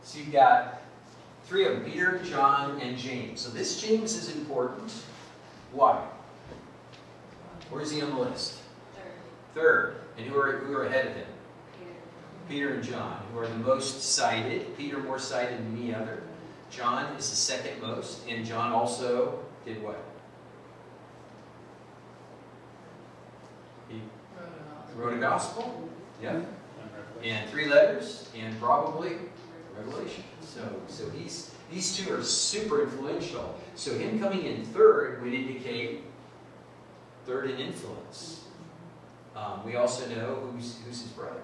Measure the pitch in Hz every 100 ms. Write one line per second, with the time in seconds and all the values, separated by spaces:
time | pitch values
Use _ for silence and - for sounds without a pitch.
0 | - 151 147 143 135 147 - - - -
1 | - - - - - 196 190 - - 339
2 | 359 - - - 415 - 139 143 123 127
3 | 131 123 110 113 123 113 - - 214 220
4 | 214 175 - 151 147 131 127 - 110 -
5 | - - - - - - - 127 - -
6 | - - - - - - - - - -
7 | - - - - - - - 151 151 151
8 | 147 131 123 - - - - - - -
9 | - - - - - 156 160 - - -
10 | - - 131 139 139 - 135 143 - -
11 | - - - - - - - - 175 175
12 | - - - - - 143 143 123 113 120
13 | 117 - 104 117 113 113 120 131 - -
14 | - - 143 110 123 180 - - 143 139
15 | - 131 - 131 123 117 110 113 120 110
16 | 110 110 - - - - - - - -
17 | - - - - - - - - - -
18 | - - 113 113 113 113 - 117 120 -
19 | 123 120 123 - - - - 107 107 101
20 | - - - - - - - - - -
21 | - - - - - - - - - -
22 | - - - - - - - - - -
23 | - - - - - - - - - 113
24 | 107 - - - 170 160 151 151 - 110
25 | 120 120 135 - - 220 247 - - -
26 | - - 113 160 175 - - - - -
27 | 104 - 117 110 - 147 151 - - -
28 | - - - 117 110 110 120 120 - 160
29 | 175 170 - - - 165 165 - - -
30 | - - - - - 127 113 - - -
31 | - - - - - - - 175 - -
32 | 190 131 117 - - 208 220 143 135 131
33 | 139 175 - - - - - - 143 120
34 | 214 220 202 190 147 110 110 185 214 -
35 | 127 123 123 131 131 123 120 117 113 -
36 | - - - - - - - - - -
37 | - - - 127 135 127 127 - 113 107
38 | - - 160 165 - - - - - -
39 | - - - 107 107 98 110 120 120 127
40 | 123 113 110 - 127 120 120 117 117 120
41 | 113 - - -